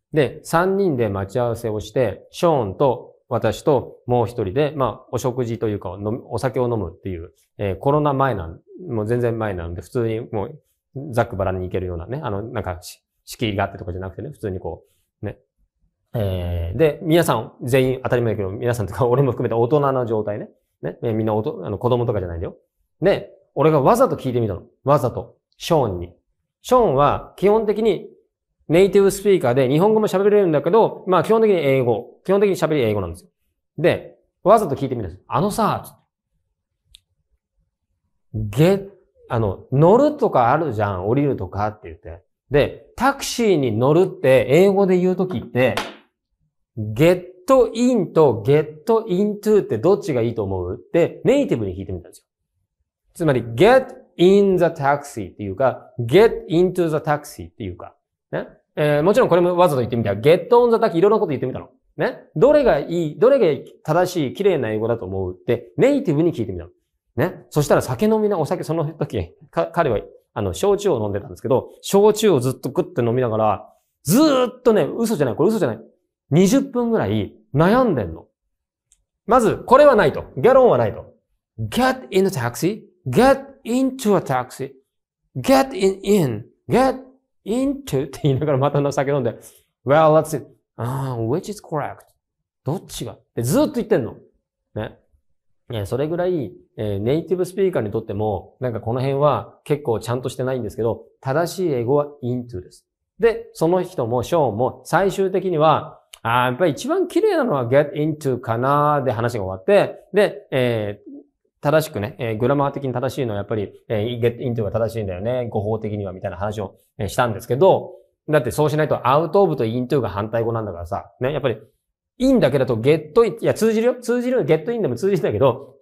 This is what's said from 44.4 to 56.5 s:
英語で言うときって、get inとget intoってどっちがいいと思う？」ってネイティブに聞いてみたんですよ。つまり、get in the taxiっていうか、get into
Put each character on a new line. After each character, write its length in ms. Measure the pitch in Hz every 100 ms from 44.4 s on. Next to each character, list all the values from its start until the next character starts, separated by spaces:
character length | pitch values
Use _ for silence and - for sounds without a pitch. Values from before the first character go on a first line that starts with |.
| 107
英 180 | 147 196
語 180 | 190 190
で 120 | 185
言 140 | 185
う 40 | 185
と 100 | 180
き 120 | -
っ 40 |
て、 300 | - - 120 98 - - _ _ _ _ _ _ _ -
get 480 | 107 107 165 180 - - - 269 233
in 400 | 220 247 240 165
と 300 | - 135 107 104
get 380 | 147 147 - - 226 226
into 540 | 180 208 208 214 208
っ 20 |
て 160 | - 113
ど 160 | 156
っ 60 | 190
ち 120 | 151
が 80 | 123
い 120 | 113
い 20 |
と 80 | 110
思 220 | 98 92 90
う？」 80 | 101
っ 20 |
て 440 | - 170 160 -
ネ 200 | 190 277
イ 40 | 262
テ 60 |
ィ 40 | 131
ブ 60 |
に 100 | 98
聞 100 | 92
い 20 | 95
て 60 |
み 100 | 90
た 60 | 82
ん 20 |
で 40 | -
す 20 |
よ。 60 | _ _ _ _ _ _ _ _ _
つ 100 | -
ま 80 | 160
り、 80 | 127
get 560 | 117 117 202 262 262 - _ -
in 400 | 175 202 202 180
the 60 |
taxi 680 | 165 165 139 143 - 117 90
っ 20 |
て 100 | -
い 40 | 101
う 80 | 95
か、 340 | 131 110 - -
get 460 | 117 160 226 -
into 400 | -